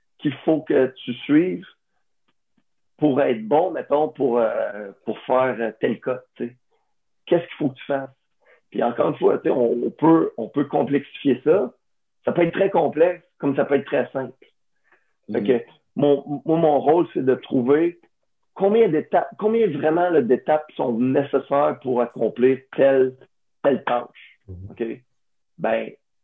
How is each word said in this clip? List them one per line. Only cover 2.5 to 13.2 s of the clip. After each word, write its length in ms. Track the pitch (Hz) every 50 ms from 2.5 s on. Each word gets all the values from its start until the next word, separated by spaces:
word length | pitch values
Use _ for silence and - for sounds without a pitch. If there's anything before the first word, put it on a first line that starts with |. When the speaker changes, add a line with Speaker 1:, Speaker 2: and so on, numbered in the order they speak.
| _ _ _ _ _ _ _ _ _ _
Speaker 1:
pour 240 | 151 147 131 135
être 240 | 139 - 123 110 110 107
bon, 240 | 139 151 175 185
mettons, 380 | 165 139 117 - 139 147 156 151
pour, 300 | - - 131 131 117 120
euh, 520 | 117 107 113 110 107 104 101 104 107 101 98 _ _
pour 140 | - 110 -
faire 520 | - - 127 127 131 131 120 104 117 110 104 -
tel 200 | - 127 117 -
cas, 220 | - - 127 - - _ _
tu 120 | _ 120 120
sais. 80 | 123 _ _ _ _ _ _ _ _ _ _ _ _ _ _
Qu'est-ce 180 | - 175 170 170 -
qu'il 80 | - -
faut 120 | 170 135
que 60 | 127
tu 100 | - -
fasses ? 240 | - 143 135 135 135 - _ _ _ _ _ _ _ _ _ _ _
Puis 140 | - - -
encore 260 | - - - - 170
une 60 | 147 -
fois, 200 | 175 196 - -
tu 60 | -
sais, 60 | 165
on, 220 | - 139 123 117 120 120 123
on 60 | -
peut, 400 | - - 143 160 165 160 160 - - -
on 100 | 113 -
peut 180 | - 143 147
complexifier 760 | 143 - 170 143 117 139 143 139 - - - - 139 123 123 -
ça. 300 | 143 165 202 202 233 - _ _ _ _ _ _ _ _ _ _
Ça 80 | -
peut 120 | - 170 175
être 100 | 170 165
très 160 | - 196 196
complexe, 540 | - 170 156 135 113 147 165 180 180 170